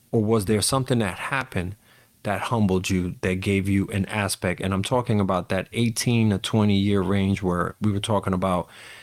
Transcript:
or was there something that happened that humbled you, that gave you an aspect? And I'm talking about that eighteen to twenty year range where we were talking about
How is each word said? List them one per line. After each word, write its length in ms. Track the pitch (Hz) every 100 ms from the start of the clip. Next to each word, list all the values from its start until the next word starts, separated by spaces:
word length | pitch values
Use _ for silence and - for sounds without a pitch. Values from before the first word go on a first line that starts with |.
| _
or 120 | 120
was 220 | 107 113 98
there 160 | 107
something 380 | - 135 127 123
that 160 | 101 85
happened 560 | - 135 - 95 87 101 _ - _ _
that 180 | 107 95
humbled 480 | - 117 101 95 92
you, 260 | 95 90 -
that 140 | 95 92
gave 340 | 98 98 95
you 180 | 98 95
an 120 | 101 92
aspect? 520 | 107 98 - 92 90
And 120 | 95
I'm 100 | 98
talking 360 | 101 127 117 104
about 300 | 98 92 -
that 180 | 95 -
eighteen 600 | 117 117 110 - 117 110
to 60 | 95
twenty 400 | - 113 104 98
year 240 | 101 101
range 400 | 92 101 98 95
where 320 | 92 87 87 -
we 120 | 107
were 80 | 98
talking 340 | 104 101 98
about 340 | 92 95 90 - - - -